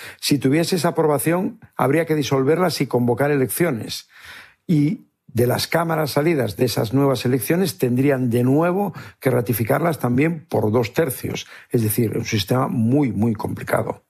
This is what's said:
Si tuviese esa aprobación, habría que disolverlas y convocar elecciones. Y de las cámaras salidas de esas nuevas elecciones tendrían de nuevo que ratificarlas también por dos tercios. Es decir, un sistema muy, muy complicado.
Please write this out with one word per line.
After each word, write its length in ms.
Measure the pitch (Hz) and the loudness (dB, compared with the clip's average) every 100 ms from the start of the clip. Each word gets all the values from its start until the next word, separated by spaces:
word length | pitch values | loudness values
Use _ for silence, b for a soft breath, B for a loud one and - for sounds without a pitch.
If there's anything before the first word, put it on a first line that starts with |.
| B B | B B
Si 180 | - 147 | -2 2
tuviese 380 | 135 151 165 185 | 2 2 0 0
esa 120 | 170 | 0
aprobación, 680 | 165 156 143 156 175 214 - - | 2 2 2 0 0 -2 -6 -12
habría 320 | - 127 156 160 | -2 0 2 2
que 80 | |
disolverlas 640 | 151 131 135 135 160 180 - | 0 0 0 2 2 0 0
y 60 | 135 | -2
convocar 460 | 123 120 120 143 | 0 2 2 0
elecciones. 760 | 143 127 - 165 113 - - - B B B B B - | 0 0 0 -2 -2 -6 -10 -14 B B B B B 0
Y 340 | 156 147 226 - _ - | 2 2 -2 -10 _ -6
de 200 | 113 120 | -2 0
las 200 | 117 - | 0 -2
cámaras 460 | 165 165 160 147 | -2 0 -2 -2
salidas 440 | 143 156 151 110 - | 0 0 0 -2 0
de 80 | |
esas 300 | 123 - 113 | 0 0 -2
nuevas 320 | 131 139 123 120 | 2 2 2 0
elecciones 500 | 131 - 165 185 - | -2 0 0 0 0
tendrían 540 | 123 123 139 135 127 | 0 2 2 2 0
de 120 | 120 | 2
nuevo 520 | 127 143 175 180 202 B B - | 4 4 2 0 -4 B B -4
que 80 | 135 | 0
ratificarlas 680 | 123 113 110 113 139 170 147 | 0 0 -2 0 0 0 -2
también 480 | 123 123 160 165 - | 0 2 0 -2 -4
por 240 | 113 104 | -2 2
dos 220 | 117 110 | 0 0
tercios. 520 | - 160 - - - - B B | 0 -2 -4 -8 -8 -12 B B
Es 120 | 123 | 0
decir, 340 | 110 117 110 - | 0 0 0 -2
un 80 | |
sistema 440 | 110 110 - 123 135 | -2 -4 0 -2 0
muy, 440 | 127 113 139 139 | 0 2 2 2
muy 220 | 98 117 | 0 0
complicado. 720 | 107 - 107 - - 110 - _ | 0 -6 -8 -2 -2 -2 -8 _